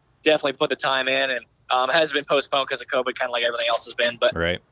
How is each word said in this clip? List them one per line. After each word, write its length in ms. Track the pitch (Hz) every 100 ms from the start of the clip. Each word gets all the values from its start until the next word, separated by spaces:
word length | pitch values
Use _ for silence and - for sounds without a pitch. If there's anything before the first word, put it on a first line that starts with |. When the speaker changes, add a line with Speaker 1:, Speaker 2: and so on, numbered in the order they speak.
| _ _
Speaker 1:
definitely 300 | 156 151 143
put 180 | 127 151
the 40 | 135
time 320 | 143 135 131
in, 220 | 135 135
and, 160 | 123 - _ -
um, 220 | 127 127
it 20 |
has 180 | 165 156
been 140 | 147 143
postponed 420 | 147 - 143 131
'cause 140 | 127
of 60 | 120
covid, 280 | 135 127 123
kinda 120 | 127
like 120 | 120
everything 240 | 117 120 117
else 160 | 117 117
has 80 |
been. 240 | 117 120 120
But, 160 | 120 82
Speaker 2:
Right. 240 | 85 90 _